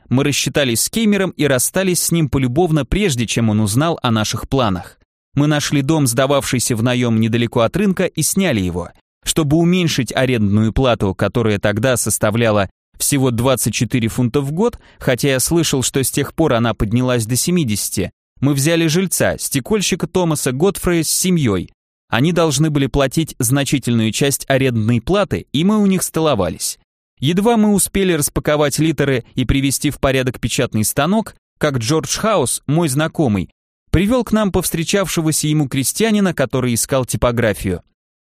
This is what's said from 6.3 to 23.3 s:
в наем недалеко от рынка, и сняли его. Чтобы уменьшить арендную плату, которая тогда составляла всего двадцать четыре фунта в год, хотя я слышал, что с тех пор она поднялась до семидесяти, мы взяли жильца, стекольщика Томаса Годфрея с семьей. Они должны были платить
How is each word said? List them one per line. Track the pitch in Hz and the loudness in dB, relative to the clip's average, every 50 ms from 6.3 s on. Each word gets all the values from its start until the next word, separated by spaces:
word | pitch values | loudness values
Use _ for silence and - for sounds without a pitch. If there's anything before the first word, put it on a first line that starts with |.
| 143 139 - - - 123 - - 127 | 2 0 0 0 -2 -2 -2 -2 -2
в | 110 | 0
наем | 113 127 123 123 123 117 113 110 | 0 0 0 0 0 0 2 2
недалеко | 113 113 110 117 117 117 - 123 | 2 2 2 0 -2 0 0 0
от | 113 110 - 165 | 0 2 0 0
рынка, | 208 202 180 - 190 | 0 0 2 0 -2
и | 170 - - 147 | -2 -2 -2 -4
сняли | - - 190 196 180 135 104 | -2 0 0 0 0 0 0
его. | 92 90 85 87 87 - - _ _ _ _ _ _ | 0 -2 -4 -6 -8 -10 -14 _ _ _ _ _ _
Чтобы | - - - 160 139 143 165 | -4 -2 0 0 2 2 2
уменьшить | 170 170 180 185 175 156 - - 127 - | 4 4 2 2 0 0 -2 -2 -4 -2
арендную | - - 131 123 127 117 107 98 101 107 110 110 - | -2 -2 0 0 0 0 0 2 2 2 2 2 0
плату, | - 135 127 117 - 117 98 92 | 0 2 2 0 0 0 -2 -2
которая | - 117 98 - 127 113 107 104 98 | -2 -4 -2 0 0 0 0 0 0
тогда | - 107 101 104 113 131 127 | 0 -2 -2 0 0 0 0
составляла | 113 - 110 101 - - 110 101 117 120 113 104 104 98 95 _ _ _ _ _ - | 0 -2 -4 -2 0 -2 0 0 0 0 2 2 0 0 -2 _ _ _ _ _ -6
всего | - - - 139 131 131 | -4 -2 0 2 2 0
двадцать | 120 107 117 135 131 127 - 123 110 | 0 0 0 0 0 0 0 -2 -2
четыре | - 127 110 - 127 113 113 | -2 -2 0 0 -2 -2 -2
фунта | - - 123 120 107 143 | -2 -2 -2 0 0 -2
в | 139 139 | -4 -2
год, | 151 165 220 240 - - _ - - _ | -2 -2 -2 -2 -2 -6 _ -20 -20 _
хотя | - - 131 117 - 143 | -2 -2 0 0 0 0
я | 135 127 | 0 0
слышал, | - - 165 170 156 - - 135 120 | 0 0 0 0 2 2 0 0 -2
что | - - 139 135 | 0 0 0 -2
с | - | 0
тех | - - 139 - - | -2 -2 -4 -4 0
пор | - 160 151 131 | 0 2 2 2
она | 113 117 117 107 | 2 0 0 0
поднялась | - 120 101 110 120 127 127 123 123 110 104 | -2 -2 0 0 0 0 2 0 -2 -2 -2
до | 127 | -2
семидесяти, | 120 - - 175 180 156 117 107 98 - - - - 90 85 - _ _ _ _ _ | -2 0 0 0 0 0 0 -2 -2 -4 -6 -4 -4 -4 -4 -6 _ _ _ _ _
мы | - 139 147 | 0 0 0
взяли | 139 135 160 170 165 165 165 | 2 0 2 2 2 2 2
жильца, | 147 180 196 175 - - 127 98 82 - | 2 0 0 -2 0 0 0 0 0 -2
стекольщика | - - - 139 120 - 214 214 180 - 196 175 - - | -6 -4 -4 -4 -2 0 -2 0 0 -2 -2 -2 -4 -2
Томаса | - 185 180 165 156 - - 139 123 | 0 0 0 0 0 0 -2 -2 0
Годфрея | 135 160 196 185 - - 185 175 170 156 | 2 0 0 0 0 -2 0 0 0 0
с | - | 0
семьей. | - - - 185 180 170 147 117 98 90 - - _ _ _ _ _ _ _ _ | -2 -2 0 0 2 2 2 2 0 0 -2 -6 _ _ _ _ _ _ _ _
Они | - 113 135 170 | -2 0 2 2
должны | 180 175 165 160 135 127 160 160 | 2 2 2 2 2 2 0 0
были | 147 147 139 123 | 2 0 -2 0
платить | - 143 139 135 - - 160 - | 0 0 0 0 0 -2 -4 -4